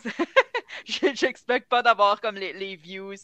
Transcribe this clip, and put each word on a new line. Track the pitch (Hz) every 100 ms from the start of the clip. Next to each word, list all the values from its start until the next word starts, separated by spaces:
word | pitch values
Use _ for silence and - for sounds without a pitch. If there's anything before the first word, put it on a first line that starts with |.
<laughs> | 226 - 339 523 - 480 - -
Je, | - - -
j'expecte | 247 262 - - 247 -
pas | 247
d'avoir, | 233 208 202 208
comme, | 220 196
les, | 185
les | 170 196 180
views | 165 190 196 196